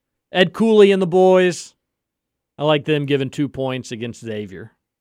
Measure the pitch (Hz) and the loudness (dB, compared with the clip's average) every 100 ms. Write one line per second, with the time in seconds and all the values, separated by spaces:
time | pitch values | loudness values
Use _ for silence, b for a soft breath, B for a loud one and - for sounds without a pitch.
0 | _ _ _ 180 185 - 220 214 202 190 | _ _ _ -2 -2 0 2 6 6 4
1 | 185 185 185 185 180 - - _ _ _ | 0 2 4 4 2 -2 -12 _ _ _
2 | _ _ _ _ _ - 147 151 123 147 | _ _ _ _ _ -4 0 0 0 -4
3 | 143 139 135 - 143 135 131 127 - 113 | -2 -2 -2 -4 -6 -4 -6 -6 -10 -12
4 | 117 107 113 107 104 90 110 _ _ _ | -12 -12 -12 -10 -10 -14 -20 _ _ _